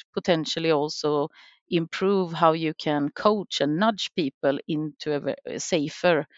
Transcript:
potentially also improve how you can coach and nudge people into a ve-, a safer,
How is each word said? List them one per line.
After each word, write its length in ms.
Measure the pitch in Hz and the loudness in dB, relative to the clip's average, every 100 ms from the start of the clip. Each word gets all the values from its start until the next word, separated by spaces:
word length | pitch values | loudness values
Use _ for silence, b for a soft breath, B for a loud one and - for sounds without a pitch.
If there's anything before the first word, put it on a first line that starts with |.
| - | -8
potentially 580 | 190 - 165 151 165 165 | -4 0 0 0 -2 2
also 560 | 151 151 - 151 147 151 b b b _ | 2 0 -2 -2 0 -2 b b b _
improve 640 | 170 165 - 190 196 175 | -2 -2 -2 0 2 0
how 220 | 160 165 | 4 4
you 180 | 165 160 | 4 -2
can 380 | 156 156 147 143 | -2 -2 0 0
coach 500 | - 208 214 180 - | 0 0 2 -4 -2
and 180 | 151 156 | 0 2
nudge 320 | 220 202 - - | 0 0 -6 -4
people 420 | 139 - 143 143 - | -4 0 -2 0 -4
into 460 | 156 156 - 151 | -4 -4 -6 -4
a 80 | 147 | -4
ve-, 140 | - - - | -4 -6 -8
a 140 | - | -8
safer, 640 | - 170 147 - 180 156 147 | -2 -2 -2 0 2 2 -2